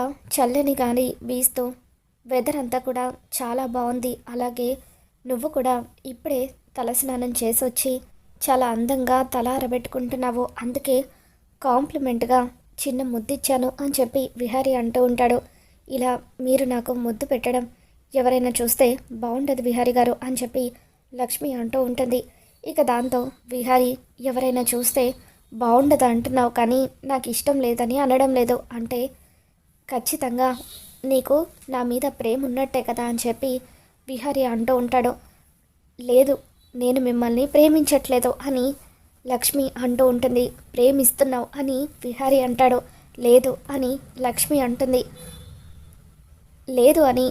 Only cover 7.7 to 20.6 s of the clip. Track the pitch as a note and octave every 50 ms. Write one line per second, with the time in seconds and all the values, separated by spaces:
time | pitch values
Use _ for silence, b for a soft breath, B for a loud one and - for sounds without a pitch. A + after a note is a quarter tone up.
7.7 | A#3+ - - C4+ B3+ B3+ - - - - _ - - - - - C4 B3+ B3+ A#3+
8.7 | A3+ A3+ A#3 A#3+ C#4 C4 B3+ B3 B3+ C4 C4 B3+ - B3 A#3 B3 C4 C4+ C4 A#3+
9.7 | B3 B3 A#3+ - - B3+ B3 A#3+ C4+ B3+ B3+ B3 A#3 B3 B3 - - - A#3+ A#3+
10.7 | B3 C#4 C#4 C#4 B3+ B3+ C#4 b b b b b b b b b _ - - C4+
11.7 | A#3+ B3+ C#4+ D4+ - D4+ C#4 C4 A#3+ A#3 - A#3 B3+ B3+ B3 B3 - _ _ _
12.7 | _ - - C#4+ B3 B3+ C4+ B3+ A#3+ A#3 A3 - C#4 C#4 - - C#4 C4 B3+ B3+
13.7 | C4 - C#4+ C#4 C#4 - B3 A#3 - C#4 B3+ - - A3+ B3 A3+ A#3+ C4 - C4+
14.7 | C4 B3 A#3 A#3 A#3 B3+ B3 B3 A#3+ A#3+ B3 A#3 A#3+ B3+ - b b b b b
15.7 | b b b - C4 A#3+ B3 B3+ B3 - - - _ - B3+ B3+ C4 C4 C4+ B3+
16.7 | B3 A#3+ A#3+ B3 B3+ B3 A#3+ A#3 A3+ A3 C#4+ C#4 C4+ A#3 - B3 B3 B3 A#3+ A#3
17.7 | b b b b b b b _ - C4+ B3 B3 B3+ B3+ B3 B3 A#3 - A#3+ A#3
18.7 | - - C4+ A#3+ B3 C4+ - - A#3+ A3 A#3 A#3 A#3 C4 C#4+ C#4+ C4+ B3 A#3 B3
19.7 | A#3 B3 A#3+ B3 A#3+ B3 A#3+ A#3+ A#3+ - B3+ B3+ B3+ A#3+ B3 A#3 - C4